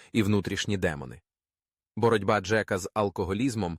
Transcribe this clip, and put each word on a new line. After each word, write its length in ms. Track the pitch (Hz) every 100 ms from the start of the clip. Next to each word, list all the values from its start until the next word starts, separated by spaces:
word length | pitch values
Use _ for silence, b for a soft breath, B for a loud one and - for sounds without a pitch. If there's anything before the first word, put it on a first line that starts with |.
| B
і 100 | 113
внутрішні 540 | 101 104 - 101 - 101
демони. 440 | 90 73 65 58 _ _ _ _ _ _ _ -
Боротьба 440 | 113 110 98 104
Джека 380 | 92 110 98 98
з 120 | 92
алкоголізмом 840 | 110 101 - 92 101 135 110 87